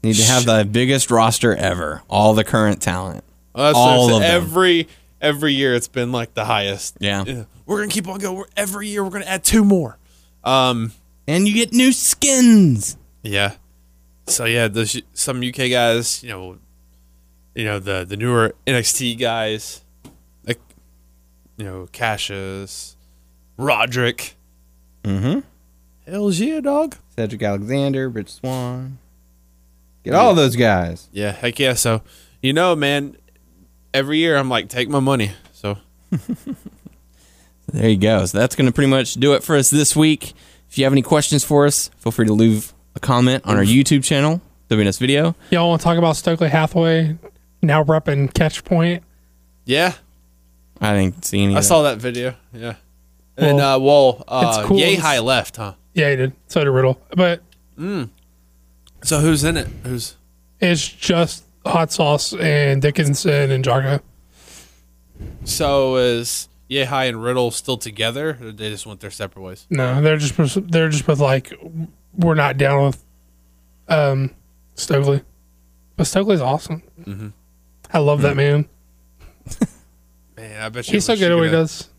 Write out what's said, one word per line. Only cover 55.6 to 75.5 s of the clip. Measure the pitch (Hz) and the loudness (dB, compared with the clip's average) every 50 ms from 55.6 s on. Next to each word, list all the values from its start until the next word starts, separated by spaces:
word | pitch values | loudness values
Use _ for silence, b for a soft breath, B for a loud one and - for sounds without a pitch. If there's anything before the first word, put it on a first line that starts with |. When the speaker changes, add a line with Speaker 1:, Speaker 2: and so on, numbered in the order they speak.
| 110 101 - _ _ _ _ | -12 -12 -14 _ _ _ _
Speaker 3:
Yeah, | 170 151 143 | -2 0 0
he | 139 | 0
did. | 127 131 131 - _ _ | 0 -2 -4 -4 _ _
So | _ - 175 147 | _ -2 0 0
did | 139 | 2
Riddle. | 131 131 131 131 131 - _ _ - | 2 2 2 2 0 -2 _ _ 0
But | 175 180 175 170 170 _ _ _ _ _ _ _ | 2 2 2 0 -4 _ _ _ _ _ _ _
Speaker 2:
Mm. | - 156 190 208 175 123 107 _ _ _ _ _ _ _ _ _ _ _ _ _ _ _ _ _ - - | -10 -8 -6 -6 -6 -8 -10 _ _ _ _ _ _ _ _ _ _ _ _ _ _ _ _ _ -8 -4
So | - 156 147 | -2 0 2
who's | 151 160 156 143 143 | 2 2 2 2 0
in | 160 165 | -2 -2
it? | 156 123 - - - - | -2 -6 -8 -12 -12 -10
Who's | 123 127 120 117 - - _ _ _ _ _ _ _ _ _ | -8 -8 -8 -8 -12 -16 _ _ _ _ _ _ _ _ _
Speaker 3:
it's | 196 175 175 151 - | 0 0 0 0 -2
just | - - - - - 175 170 170 - - - _ _ _ _ _ | -8 -10 -6 -2 0 2 2 2 0 -2 -12 _ _ _ _ _
Hot | - - 170 165 - | -2 0 0 0 0
Sauce | - - 165 147 147 147 - - - | 0 0 2 2 2 0 0 -6 -6
and | - - 156 147 147 147 139 139 135 | -2 0 0 2 2 2 2 2 2
Dickinson | 135 147 147 - 156 143 143 - - 175 143 143 143 135 | 0 0 0 2 0 0 0 0 0 0 2 2 2 0
and | 135 131 131 | 0 0 0
Jocko. | 131 120 135 135 135 143 139 - - _ _ _ b b b b b b b b b b b b _ _ _ _ _ _ - - - - - - | 0 0 0 0 0 -2 -4 -6 -10 _ _ _ b b b b b b b b b b b b _ _ _ _ _ _ -16 -16 -16 -16 -14 -10
Speaker 2:
So | - - - 160 143 139 139 135 131 131 | -8 -4 -2 -2 0 2 2 2 2 2
is | 127 123 123 120 117 120 117 - - - _ _ _ _ _ | 2 2 2 0 -2 -4 -6 -8 -8 -10 _ _ _ _ _
Yehai | 127 139 135 120 143 135 131 127 | -4 -2 -2 -2 -2 -2 -2 -2
and | 117 113 113 | -4 -4 -4
Riddle | 123 127 127 123 117 | -2 0 0 -2 -2
still | 110 - - - 127 | -4 -6 -6 -6 -6
together, | 113 - 117 104 101 110 113 120 139 151 160 147 123 | -6 -8 -14 -6 -4 -4 -4 -4 -4 -6 -6 -8 -8
or | 123 110 | -14 -16
they | 107 104 107 107 | -14 -10 -10 -10
just | 107 98 - | -10 -10 -14
went | 113 104 98 | -16 -18 -16
their | - 98 | -16 -16
separate | - - 104 95 _ 98 95 | -12 -12 -12 -12 _ -16 -16
ways? | 92 92 - _ _ | -16 -16 -18 _ _
Speaker 3:
No, | - 139 131 123 127 139 | -4 -2 -2 0 0 2
they're | 151 156 156 | 2 2 2
just, | 151 147 139 - - 160 135 - 196 202 175 | 0 -2 -4 0 0 0 0 0 -4 -4 0
they're | 165 165 160 160 | 0 0 2 2
just | 151 147 131 | 0 -2 0
both | - 151 139 | 0 0 2
like, | 147 131 135 131 127 - - - - 170 160 160 160 - _ _ _ _ _ | 2 2 2 0 -2 -8 -20 -20 -20 -14 -10 -10 -10 -10 _ _ _ _ _
"We're | - 175 170 160 | 0 0 2 2
not | 156 143 143 139 | 2 2 0 0
down | 135 139 139 143 139 139 | 0 2 2 4 2 2
with, | 139 131 - _ _ _ _ _ _ _ _ _ _ _ _ _ _ _ _ _ | 0 0 -4 _ _ _ _ _ _ _ _ _ _ _ _ _ _ _ _ _
um, | - 165 156 147 139 135 135 135 131 - _ _ _ _ _ _ _ _ | 0 0 2 2 2 0 0 -2 -4 -6 _ _ _ _ _ _ _ _
Stokely." | - - - 156 139 139 139 139 139 - - _ _ _ _ | -12 -4 -2 0 0 2 2 0 0 -4 -8 _ _ _ _